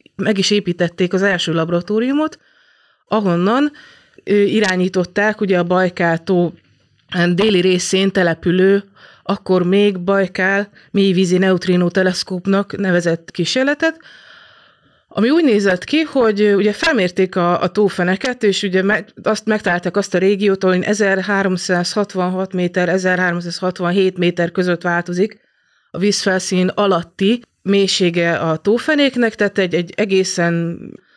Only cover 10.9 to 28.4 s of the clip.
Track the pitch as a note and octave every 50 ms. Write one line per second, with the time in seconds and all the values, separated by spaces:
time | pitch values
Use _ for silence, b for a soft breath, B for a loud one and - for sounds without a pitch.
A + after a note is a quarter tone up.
10.9 | - G3+ G3 G3 F#3 F3 F#3+ F3 F3+ F3+ F#3+ F#3+ F#3+ F3+ - - F3+ F3+ F3+ F3
11.9 | F3 - F#3 F#3 F#3 - - - F#3+ F3+ F3+ G3 G3 G3 G3+ G3 - G3 G3+ F#3+
12.9 | F3 F3 E3+ E3+ E3 E3 - - - - F3 - - C4 C4 C#4 D4 C#4+ - E4
13.9 | D#4+ D#4+ B B B B B B B B B B B B B B B B B B
14.9 | B B B B - - G#3 A#3+ D4 E4+ E4+ C#4+ A3 G3+ G3 G3+ F3+ F3+ - -
15.9 | - D#4 D#4+ D4+ - C4+ A#3+ A3 G#3+ G3 G#3 G#3 G3+ G3+ G#3 G#3 G#3 - - E4
16.9 | D#4+ A#3 F#3 F3+ F3+ - F#3+ F3+ - F#3+ F3 F3 F3+ - - F3 - - G#3 G3
17.9 | - - F3+ F3 F#3 F#3 - C4 B3 B3 - G#3 F#3+ - - G3 F3 F#3+ F#3+ G3
18.9 | G#3 - - - _ - - - A3 G#3+ - - G#3+ G#3+ - F#3 F3 F3 F3 F#3
19.9 | F3 G#3 G3 - - F3+ F#3 F#3+ G#3 F#3+ G3+ G3+ F#3+ F#3+ G3 F#3 F#3 F3+ F#3 -
20.9 | - G3+ G#3+ G3 F#3+ F#3+ F#3 G3 G#3 G3 G3 F#3+ F#3 F3+ - - F#3 F3 F3+ -
21.9 | - G#3+ G#3 G3 - F#3 F3+ F3+ F#3 F#3 F#3+ F#3+ F#3+ F3+ F3+ F3 F3+ F#3+ F3+ E3+
22.9 | E3+ F#3+ F#3 F#3 F#3 F3+ F#3 F3+ F3 F3 F3 F3 E3+ - - F#3 F3+ - F#3 E3+
23.9 | F3 G3+ F#3+ F#3+ F#3 F3+ F3 F3 F3 F3 F3 E3+ E3+ - F3+ F3+ F3 E3+ - F3+
24.9 | E3+ F3 E3+ - F3 F3 G3 A3 - - _ _ _ _ _ _ _ _ _ _
25.9 | - D#3+ F3+ G#3 G3+ - - G3+ F#3 F#3 F3+ - G3 F3+ F3+ F#3 - - G3+ G3
26.9 | F#3+ E3+ F3 - _ - G3 G3 A#3 A#3+ - - _ _ - F#3 G3 G3 G3 F#3
27.9 | - - F#3+ F3 E3+ F3 E3+ E3+ E3+ -